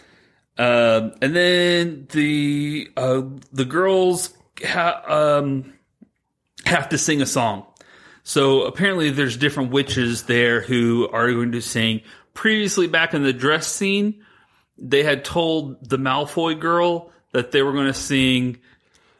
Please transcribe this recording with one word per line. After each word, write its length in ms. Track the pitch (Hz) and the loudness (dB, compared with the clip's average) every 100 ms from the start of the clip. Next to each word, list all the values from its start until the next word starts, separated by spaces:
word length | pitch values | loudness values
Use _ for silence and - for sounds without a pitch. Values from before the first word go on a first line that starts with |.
| _ _ _ _ _ - | _ _ _ _ _ 0
Uh, 520 | 123 120 117 110 110 - | 2 4 4 2 0 -2
and 140 | 135 175 | 0 2
then 720 | 180 180 175 175 170 143 139 | 4 4 2 2 0 -6 -6
the, 760 | 151 147 147 147 147 147 151 - - | -2 0 0 0 -2 -4 -6 -8 -4
uh, 260 | 127 131 135 139 - | 0 0 -4 -12 -10
the 120 | 135 | -6
girls 680 | 127 160 190 190 185 170 - _ _ - - | -2 0 2 2 2 0 -4 _ _ -12 -6
ha-, 360 | 175 170 - - | -2 -2 -2 -2
um, 640 | 151 151 143 143 135 131 - _ _ - _ _ _ _ - - | 2 2 2 0 -4 -6 -18 _ _ -20 _ _ _ _ -6 -2
have 220 | 175 - | 0 0
to 100 | 143 | -2
sing 240 | - 147 | 0 0
a 40 | 131 | 0
song. 380 | 135 113 98 - _ _ - - _ | 0 0 -2 -10 _ _ -20 -20 _
So 380 | - 147 135 135 | -4 2 4 4
apparently 460 | 87 - 196 185 151 | 2 0 0 0 0
there's 260 | 135 131 117 | 0 -2 0
different 340 | 143 147 127 | -2 0 -2
witches 540 | 139 139 131 120 113 | 0 0 -2 -2 -2
there 360 | - 120 120 117 | 0 2 2 2
who 480 | 120 123 117 117 110 | 0 0 2 2 0
are 180 | 113 120 | 0 0
going 220 | 120 120 | 0 -2
to 80 | 117 | -4
sing. 380 | - 113 113 110 - - _ | -4 0 0 -2 -8 -20 _
Previously, 540 | - 220 220 202 190 165 | -2 0 2 0 0 2
back 260 | 165 165 | 2 0
in 80 | 156 | 0
the 100 | 135 | 0
dress 360 | 123 139 160 - | 0 0 0 -2
scene, 560 | - 196 202 208 208 _ _ _ _ _ - | -4 -2 0 -2 -4 _ _ _ _ _ -16
they 200 | 131 139 | -2 0
had 220 | 151 135 | 2 0
told 600 | - 175 165 160 139 131 123 | -2 -2 -2 -2 -6 -10 -6
the 100 | 135 | -2
Malfoy 600 | 135 139 143 170 165 156 | 0 -2 -2 -2 -2 -2
girl 520 | 165 175 175 170 - _ _ | 0 2 2 -2 -8 _ _
that 200 | 127 120 | -4 0
they 80 | 143 | 0
were 120 | 139 | 0
gonna 180 | 139 135 | 0 -2
sing 680 | - - 135 131 127 127 117 _ _ _ _ _ | -4 -2 0 2 2 -2 -6 _ _ _ _ _